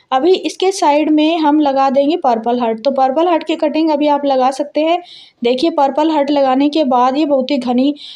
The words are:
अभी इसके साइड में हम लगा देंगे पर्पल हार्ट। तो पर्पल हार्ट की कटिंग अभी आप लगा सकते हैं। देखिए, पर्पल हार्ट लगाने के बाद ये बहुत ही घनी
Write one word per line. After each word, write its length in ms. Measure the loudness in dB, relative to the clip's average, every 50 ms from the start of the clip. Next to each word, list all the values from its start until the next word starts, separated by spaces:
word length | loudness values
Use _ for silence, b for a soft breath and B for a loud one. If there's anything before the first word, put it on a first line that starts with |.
| B _ -4
अभी 200 | 0 2 2 2
इसके 380 | 2 0 -4 -6 -4 -2 -2 -2
साइड 380 | 0 0 2 2 2 2 2
में 280 | 2 2 2 2 0 0
हम 220 | 0 2 2 2
लगा 280 | 2 0 0 0 0 2
देंगे 260 | 2 2 2 0 0
पर्पल 420 | 0 0 0 0 0 -2 -2 -2 -2
हार्ट। 220 | -2 -2 -4 -2 -2
तो 60 | -2
पर्पल 380 | 0 0 0 0 0 0 0 0
हार्ट 160 | 0 0 -2
की 120 | -4 -4
कटिंग 340 | -2 -2 -2 0 0 0 0
अभी 160 | 0 0 2
आप 180 | 0 0 0 0
लगा 260 | 0 0 2 0 0
सकते 300 | 0 -2 -6 -4 -2 -2
हैं। 180 | 0 0 0 -2 -4 B B B B B B _ -2
देखिए, 260 | -2 0 0 0 0
पर्पल 400 | 0 0 0 0 0 0 0 0
हार्ट 200 | 0 0 0 0
लगाने 380 | 0 0 2 2 2 2 0 0
के 160 | 0 0 0
बाद 320 | 2 2 2 2 2 2
ये 80 | 0 0
बहुत 240 | 0 0 0 0 -2
ही 60 | -2 -2
घनी 360 | -2 -2 0 0 0 0 -2 B B B B